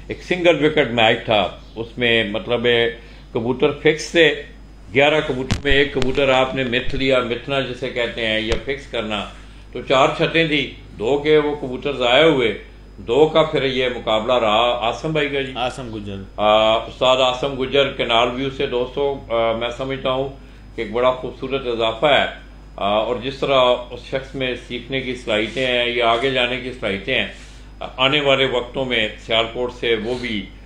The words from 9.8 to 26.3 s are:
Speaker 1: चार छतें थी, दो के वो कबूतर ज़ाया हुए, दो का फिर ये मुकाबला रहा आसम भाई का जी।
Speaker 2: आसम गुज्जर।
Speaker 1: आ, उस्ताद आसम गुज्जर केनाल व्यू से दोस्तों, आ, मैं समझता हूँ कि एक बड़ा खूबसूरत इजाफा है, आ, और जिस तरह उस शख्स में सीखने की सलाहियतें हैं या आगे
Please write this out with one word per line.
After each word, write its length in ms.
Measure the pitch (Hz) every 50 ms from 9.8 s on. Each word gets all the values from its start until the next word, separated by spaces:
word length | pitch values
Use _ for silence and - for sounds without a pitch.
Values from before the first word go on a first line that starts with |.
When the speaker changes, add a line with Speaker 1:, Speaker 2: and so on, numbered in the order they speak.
Speaker 1:
चार 340 | 113 - 139 131 143 151 - -
छतें 300 | 160 151 156 165 165 151
थी, 140 | 151 143 127 - - - - - - -
दो 180 | 104 120 139 147
के 200 | 147 156 156 151
वो 180 | 147 147 143
कबूतर 400 | 147 143 127 123 117 - 143 139
ज़ाया 280 | 123 123 120 127 143 160
हुए, 240 | 165 147 131 120 107 98 - - - - - - - - -
दो 260 | 92 113 117 139 156
का 160 | 156 156 160
फिर 220 | 156 - 151 135 131
ये 260 | 135 123 127 127 123
मुकाबला 460 | 120 113 - 117 110 110 107 123 127
रहा 340 | 120 113 107 104 113 120 123 120 101 107 117
आसम 240 | - - - 160
भाई 160 | 156 151 147 139
का 140 | 143 139
जी। 120 | 135 131 131 113
Speaker 2:
आसम 320 | 127 123 - 139 127 113
गुज्जर। 520 | 107 110 101 104 98 98 95 - - -
Speaker 1:
आ, 340 | 104 107 107 110 110 110 113
उस्ताद 420 | 113 - - - - 135 127 131 127
आसम 380 | 131 127 123 - 143 143 135
गुज्जर 280 | 127 131 131 135 139 135
केनाल 440 | - - - 123 117 117 113 123 123
व्यू 220 | 123 127 139 135
से 160 | - - 143
दोस्तों, 680 | 123 123 123 123 123 - 143 143 139 139 - - 110 113
आ, 160 | 117 113 113
मैं 180 | 113 113 120 120
समझता 400 | 120 135 135 135 135 131 135 135
हूँ 280 | 131 131 139 139 139 - - - - - - - -
कि 60 | 117
एक 120 | 113 101 107
बड़ा 160 | 120 123 127
खूबसूरत 540 | 127 - - 120 - - 135 127 135 135 110
इजाफा 500 | 123 117 110 113 113 113 - 160 147 131
है, 120 | 110 95 - - - - - - - - - - -
आ, 100 | 95 101
और 320 | 104 107 110 113 123 107
जिस 200 | 117 135 135 -
तरह 160 | 151 139 139 131 127 123 123 123 - - 123
उस 160 | 117 - -
शख्स 240 | 139 135 131 - -
में 220 | 135 131 127 123
सीखने 440 | 120 - - 123 117 - - 135 131
की 140 | 127 127 123
सलाहियतें 480 | - - 117 107 104 110 107 - 135
हैं 340 | 131 127 123 120 120 120 120
या 140 | 120 117 113
आगे 220 | 117 120 135 135